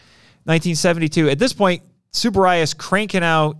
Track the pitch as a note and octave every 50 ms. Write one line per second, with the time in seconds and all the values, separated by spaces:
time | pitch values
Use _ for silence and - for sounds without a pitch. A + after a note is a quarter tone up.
0 | - _ _ _ _ _ _ _ - - D#3+ E3 - F3 E3+ D3+ - F3+ E3+ E3+
1 | E3 D#3 D3+ E3+ D#3+ D3 C#3 C#3+ A3+ C4 D#3+ - G3+ F#3 F3+ D#3+ - _ _ _
2 | _ _ - - - A#3+ G3 G3 F#3+ F#3 F3+ E3+ D#3+ D3+ - - - - F#3 G3
3 | G#3+ G3+ - F#3+ E3+ E3 E3 D#3+ D#3 D3+ D3+